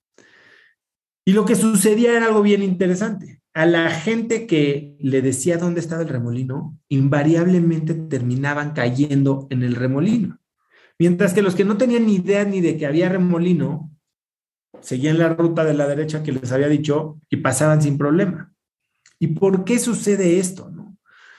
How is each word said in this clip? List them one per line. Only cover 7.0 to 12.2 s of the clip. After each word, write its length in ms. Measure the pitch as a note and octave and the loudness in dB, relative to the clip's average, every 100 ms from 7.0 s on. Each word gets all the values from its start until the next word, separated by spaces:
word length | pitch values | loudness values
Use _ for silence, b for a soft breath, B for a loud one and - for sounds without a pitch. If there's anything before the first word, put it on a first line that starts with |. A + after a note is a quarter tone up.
| C#3 D3 D3 E3 F3 F3+ E3+ D#3+ D#3 | 2 2 2 2 4 2 2 0 -2
terminaban 800 | D#3+ D#3+ C#3 B2 B2+ C#3+ D3 D3 | -6 -6 -4 -2 -2 -2 -4 -4
cayendo 760 | D3 B2 B2+ D3 C#3 C#3 C3+ - | -2 -2 0 0 2 2 0 -4
en 140 | B2+ | -4
el 120 | B2 A#2+ | -2 -2
remolino. 640 | B2+ C3+ F#3+ A#3 F#3 - _ _ b b b _ | -2 0 0 0 -2 -6 _ _ b b b _
Mientras 360 | E3+ F3 G3+ | 2 4 2
que 80 | F#3 | 2
los 140 | G3 F3+ | 2 2
que 100 | G3+ | 0
no 100 | G#3 | 2
tenían 300 | B3+ A#3+ A3 | 2 2 2
ni 100 | |
idea 300 | F#3+ | 2